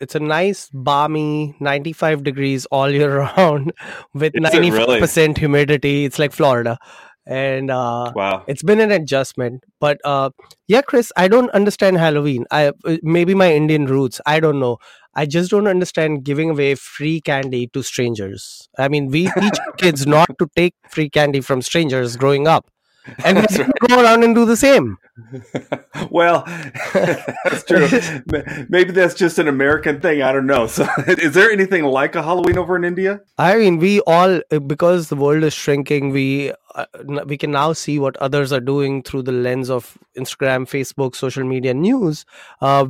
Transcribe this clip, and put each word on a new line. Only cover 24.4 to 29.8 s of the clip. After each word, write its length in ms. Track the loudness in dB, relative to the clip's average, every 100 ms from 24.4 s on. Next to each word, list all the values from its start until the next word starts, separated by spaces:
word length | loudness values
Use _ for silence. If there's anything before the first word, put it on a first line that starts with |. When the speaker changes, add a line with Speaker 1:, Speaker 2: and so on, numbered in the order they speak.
Speaker 1:
the 120 | 4 4
same. 400 | 4 4 2 -6 _ -20
Speaker 2:
<laughs> 600 | -18 -18 -12 -12 -10 -12 _ -12 -4
Well, 340 | 2 4 2
<laughs> 480 | -2 -14 -14 -12 -4
that's 720 | -2 0 -2 -6 -6 -4 -4
true. 220 | 0 2 4
Speaker 1:
<laughs> 480 | 2 -2 -8 -6
Speaker 2:
M-, 320 | -6 -6 -12 0
maybe 240 | 2 2
that's 220 | 2 0
just 240 | 2 0 0
an 100 | 0
American 520 | 2 2 0